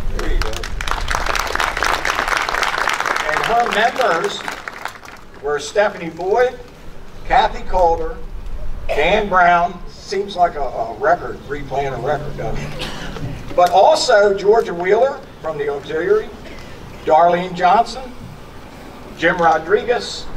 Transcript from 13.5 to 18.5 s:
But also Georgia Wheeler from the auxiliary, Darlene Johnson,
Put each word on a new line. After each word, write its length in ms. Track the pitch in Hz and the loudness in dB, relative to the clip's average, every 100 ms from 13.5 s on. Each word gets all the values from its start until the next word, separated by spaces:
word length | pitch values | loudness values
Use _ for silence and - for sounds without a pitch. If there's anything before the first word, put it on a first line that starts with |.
| - | 2
But 160 | 180 | 4
also 640 | 190 247 311 - 214 208 196 | 8 8 6 6 6 6 4
Georgia 360 | 190 226 226 | 4 4 4
Wheeler 460 | 175 180 214 269 277 - - | -2 2 4 4 0 -12 -10
from 160 | 156 147 | -8 -4
the 120 | 143 | -4
auxiliary, 600 | 143 143 156 185 214 - - - - - - - - - | -4 -4 -4 2 2 0 -12 -14 -14 -14 -16 -16 -8 2
Darlene 480 | 156 175 175 185 175 | 6 6 4 0 0
Johnson, 560 | 180 202 233 254 254 - - - - | 4 4 2 -2 -12 -14 -16 -16 -16